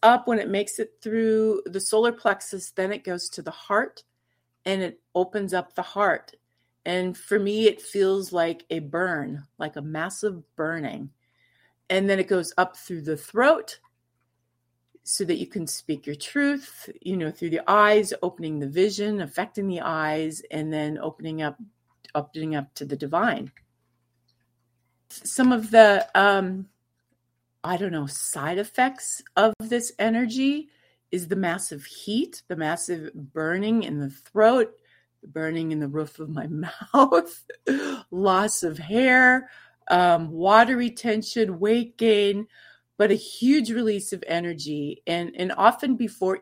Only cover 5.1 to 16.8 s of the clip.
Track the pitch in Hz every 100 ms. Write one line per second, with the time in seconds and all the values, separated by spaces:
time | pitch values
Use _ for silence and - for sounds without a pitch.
5.1 | 180 180 214 196 180 180 - 180 196 202
6.1 | 160 - - _ _ _ _ - 180 185
7.1 | 180 - 208 202 214 220 185 - 202 190
8.1 | 196 185 180 165 165 - 165 147 165 185
9.1 | 165 151 143 - - 156 151 147 156 170
10.1 | 196 214 175 156 - 156 165 143 110 139
11.1 | _ _ _ _ _ _ _ - 185 196
12.1 | 196 185 190 165 - 185 - - 175 151
13.1 | 151 - 208 262 320 - - _ _ _
14.1 | _ _ _ _ _ _ _ _ _ -
15.1 | - 180 170 - 208 160 - - 151 -
16.1 | 147 - 285 285 285 - -